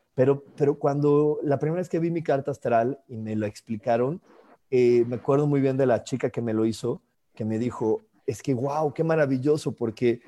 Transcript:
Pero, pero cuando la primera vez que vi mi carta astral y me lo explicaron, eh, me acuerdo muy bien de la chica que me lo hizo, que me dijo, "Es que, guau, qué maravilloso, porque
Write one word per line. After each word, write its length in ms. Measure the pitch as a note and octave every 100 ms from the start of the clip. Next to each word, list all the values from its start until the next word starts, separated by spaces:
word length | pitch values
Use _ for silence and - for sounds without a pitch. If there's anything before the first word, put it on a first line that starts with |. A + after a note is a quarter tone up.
| _
Pero, 300 | - C3+ C#3 - -
pero 220 | C#3+ C#3+
cuando 600 | D3 C#3+ D3 D3 D3+ D3+
la 160 | D3+ C#3
primera 220 | D3+ F3
vez 80 | E3+
que 100 | E3+
vi 120 | E3
mi 120 | E3+
carta 300 | D#3+ C#3 C#3+
astral 480 | C3+ B2 A#2 B2 C#3 _
y 80 | A2+
me 180 | A2
lo 120 | G#2+ G#2
explicaron, 760 | - - A2 B2+ A#2 B2+ F3+ _ - _ _ _
eh, 340 | B2+ A#2+ A#2+ A#2
me 100 | A#2+
acuerdo 300 | - C#3 D3
muy 140 | C#3+
bien 160 | C3+ C3
de 100 | C3
la 180 | G#2+
chica 260 | - B2+ C3
que 100 | -
me 140 | A#2
lo 120 | A2 A2
hizo, 360 | A2 A#2+ D#3+ _ _ _
que 100 | -
me 140 | G#2+ A2
dijo, 460 | B2 - A2 G#2+ _ _ -
"Es 160 | A2
que, 120 | -
guau, 400 | A#2+ C#3 D3+ D3+
qué 80 | D3+
maravilloso, 680 | D#3+ D#3+ C#3 C3 C#3+ D3+ C#3+
porque 500 | - A#2 - B2 A#2